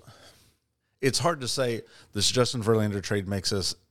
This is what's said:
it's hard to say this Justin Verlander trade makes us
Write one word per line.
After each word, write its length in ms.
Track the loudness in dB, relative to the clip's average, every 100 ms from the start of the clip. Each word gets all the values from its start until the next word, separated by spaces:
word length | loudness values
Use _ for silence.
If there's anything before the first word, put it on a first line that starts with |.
| -20 -20 -20 -20 _ _ _ _ _ -2
it's 180 | 0 2
hard 220 | 0 -2
to 60 | -4
say 340 | -2 -2 -2 -8 -20 -10
this 160 | -2 0
Justin 320 | 2 2 0
Verlander 380 | 2 4 2 -2
trade 240 | -2 -2 -2
makes 240 | -4 -2
us 220 | -2 -2 -6 _